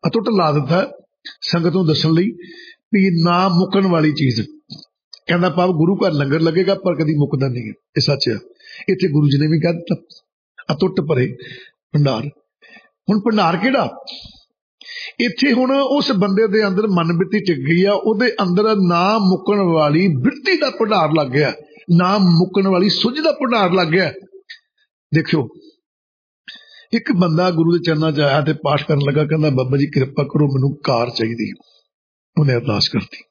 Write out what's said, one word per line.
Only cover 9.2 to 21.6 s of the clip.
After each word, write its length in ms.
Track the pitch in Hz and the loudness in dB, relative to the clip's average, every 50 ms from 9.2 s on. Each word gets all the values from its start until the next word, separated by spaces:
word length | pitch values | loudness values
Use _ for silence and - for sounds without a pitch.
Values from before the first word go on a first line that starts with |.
| 147 147 | 2 2
ਜੀ 100 | 135 139 | 2 2
ਨੇ 100 | 151 151 | 2 2
ਵੀ 120 | 160 165 | 0 0
ਕਹਿ 140 | 151 170 170 | 0 -2 -4
ਦਿੱਤਾ, 220 | - - - 170 - - _ - - _ _ _ _ _ _ _ - - - 151 | -4 -4 -6 -6 -6 -6 _ -20 -20 _ _ _ _ _ _ _ -20 -8 -4 -2
"ਅਤੁੱਟ 280 | 143 185 185 190 190 | 0 0 0 0 -2
ਭਰੇ 360 | 160 151 160 127 123 - 135 - - - - - - - _ _ _ _ - | -2 0 0 0 0 -2 -4 -10 -16 -18 -18 -20 -20 -20 _ _ _ _ 0
ਭੰਡਾਰ।" 340 | 151 147 139 127 110 117 147 - _ _ _ _ _ _ - - - _ _ _ _ _ - | 2 2 2 0 -2 -6 -8 -12 _ _ _ _ _ _ -20 -20 -20 _ _ _ _ _ -2
ਹੁਣ 100 | 202 214 | -2 0
ਭੰਡਾਰ 380 | 196 233 220 214 190 165 175 170 | 0 0 0 2 2 2 0 0
ਕਿਹੜਾ? 320 | 190 254 262 269 185 - - - - - - - - - - - _ _ _ _ _ _ _ _ - - - - - - - _ | 0 0 0 0 -2 -4 -6 -12 -18 -18 -18 -18 -20 -20 -20 -20 _ _ _ _ _ _ _ _ -20 -18 -16 -14 -14 -16 -8 _
ਇੱਥੇ 340 | 233 240 240 - 254 285 247 | -4 -4 -2 0 0 0 2
ਹੁਣ 180 | 226 254 254 | 2 2 0
ਉਸ 400 | 269 277 277 254 269 285 - - | 2 0 0 0 0 0 0 0
ਬੰਦੇ 360 | 262 185 190 202 190 196 226 214 | 0 0 0 0 2 0 0 2
ਦੇ 200 | 190 220 214 202 | 2 2 0 2
ਅੰਦਰ 200 | 190 185 214 214 | 0 0 0 0
ਮਨਬਿਰਤੀ 520 | 190 175 165 165 175 165 190 - - 214 | 0 0 0 0 0 -2 -2 -2 -2 -4
ਟਿਕ 260 | 147 175 170 135 131 | -2 -2 -2 -2 0
ਗਈ 180 | 139 165 175 185 | 0 2 2 4
ਆ, 80 | 202 | 2
ਉਹਦੇ 400 | 208 190 - 220 220 202 247 247 - - | 2 0 2 0 2 2 2 0 0 0
ਅੰਦਰ 340 | 208 180 180 185 208 220 220 202 190 175 | -2 0 2 2 2 2 2 2 2 2
ਨਾ 300 | 175 170 180 196 214 226 | 2 2 2 2 2 2
ਮੁੱਕਣ 420 | 202 185 185 185 - - 202 208 | 2 2 0 0 0 0 0 2
ਵਾਲੀ 480 | 196 175 165 160 151 147 147 160 185 202 | 2 2 2 2 2 2 2 2 2 2
ਬਿਰਤੀ 500 | 156 127 123 262 - - - 392 381 311 | 0 0 -2 -2 -4 -4 -2 -2 0 0
ਦਾ 120 | 302 262 | 0 -4
ਭੰਡਾਰ 420 | - - 233 202 214 196 160 151 | -2 -2 -2 0 2 0 2 2
ਲੱਗ 160 | 151 160 147 131 | 2 0 0 0
ਗਿਆ, 260 | 123 139 151 131 101 - | 0 0 0 0 -2 -6